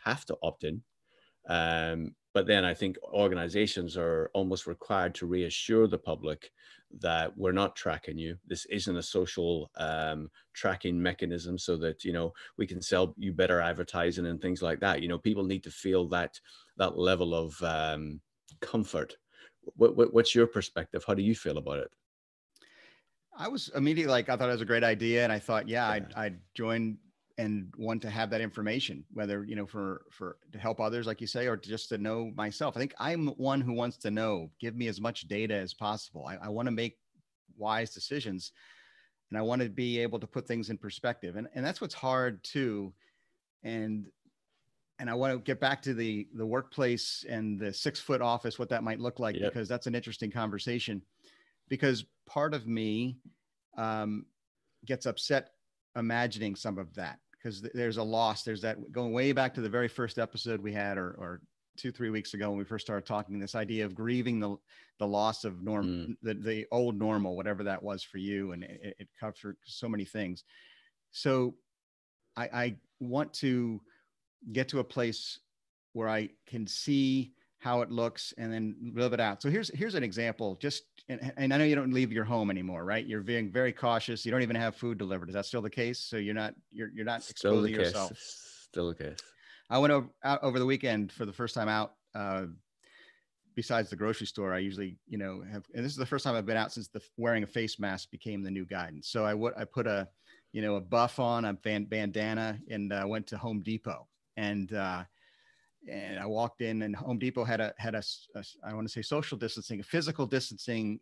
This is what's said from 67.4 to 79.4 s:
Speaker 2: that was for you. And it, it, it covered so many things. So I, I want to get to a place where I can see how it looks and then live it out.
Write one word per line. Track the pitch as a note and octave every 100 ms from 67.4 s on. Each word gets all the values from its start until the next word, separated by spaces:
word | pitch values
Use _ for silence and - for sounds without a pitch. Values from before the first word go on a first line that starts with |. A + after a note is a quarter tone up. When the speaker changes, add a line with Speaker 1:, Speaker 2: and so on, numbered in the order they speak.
| G2 G2 G2+
Speaker 2:
that | F#2+
was | G2+ F#2+
for | - G2
you. | G2 G2+ G2
And | F2
it, | F2+ G2+
it, | G2+ -
it | G2+ _
covered | A2 - G#2 G2 -
so | - A#2
many | G#2+ F#2+
things. | A2 F#2+ F2+ - - - - _ _ _
So | - D3 C3 B2 - _ _ _ _ _ _ _ -
I, | A#2+
I | A#2+ A#2+ G#2 _ _
want | B2 C3 D3 -
to | C#3 B2 A#2 A2 - _ _ _ _ _ -
get | A2+ B2+
to | C#3
a |
place | A#2+ - A#2 G#2 - - _ _ _ _ _
where | A2+ A2
I | A2 G#2+ - -
can | A#2+ G2+
see | - - C#3 C3+ C3+ A#2+ - _ _
how | B2 B2
it | A#2
looks | A#2 A#2 - - -
and | A2+
then | A2+ A2 - A#2+ A#2
live | B2
it | A#2+
out. | A2 G2